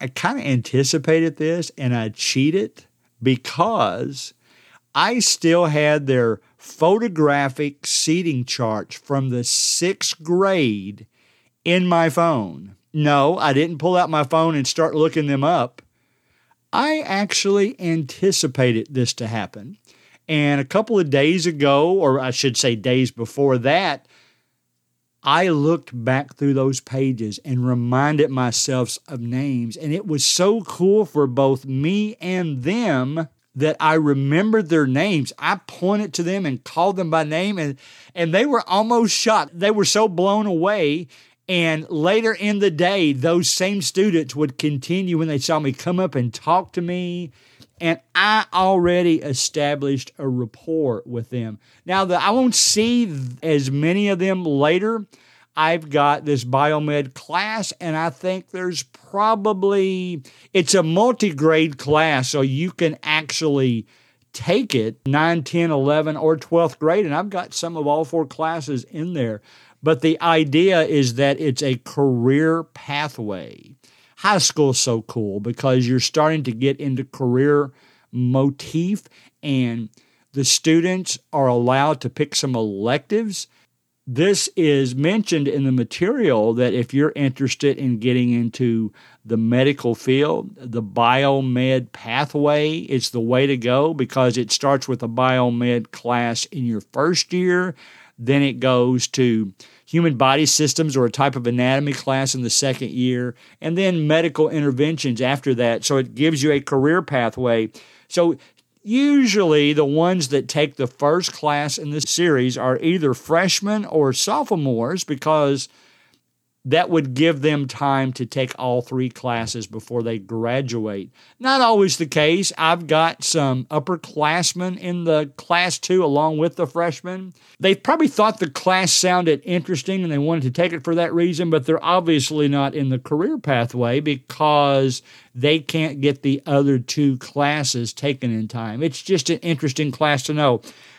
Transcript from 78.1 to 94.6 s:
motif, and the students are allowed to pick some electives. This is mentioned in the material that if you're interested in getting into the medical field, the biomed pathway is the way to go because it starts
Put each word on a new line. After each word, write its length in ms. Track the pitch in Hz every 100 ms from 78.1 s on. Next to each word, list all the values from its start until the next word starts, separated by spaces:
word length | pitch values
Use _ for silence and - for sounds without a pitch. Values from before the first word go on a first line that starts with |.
motif, 920 | 123 123 135 139 139 - 160 180 202 - _ _ _
and 460 | 147 135 123 117 110 - _ _ _
the 120 | 135
students 760 | 131 - 165 165 175 185 180 - _
are 160 | 156 131
allowed 520 | 120 120 135 143 143
to 80 | 131
pick 280 | - 147 -
some 180 | 143
electives. 920 | 120 110 98 110 143 - 208 220 185 - _ _ _ _ _ -
This 420 | 123 185 196 -
is 400 | - 160 139 131
mentioned 540 | 127 156 214 208 165 139
in 160 | 139
the 80 | 135
material 840 | 127 113 - 180 277 190 117 107
that 180 | 113 123
if 220 | 110 117
you're 180 | 135 151 -
interested 640 | 139 131 135 - 147 -
in 200 | 131 113
getting 340 | 123 123 123
into 600 | 120 117 - 123 113 110 - - _
the 120 | 110 113
medical 600 | 113 123 135 143 123 113
field, 580 | - 135 147 - - -
the 260 | 127 117
biomed 1080 | 104 95 120 127 139 139 135 123 131 131 120
pathway 880 | - 113 127 147 151 147 147 151 160
is 320 | - 131 -
the 100 | 123
way 280 | 113 127 139
to 80 | 131
go 360 | 120 127 151
because 440 | 151 123 135 127 117
it 160 | 113
starts 340 | -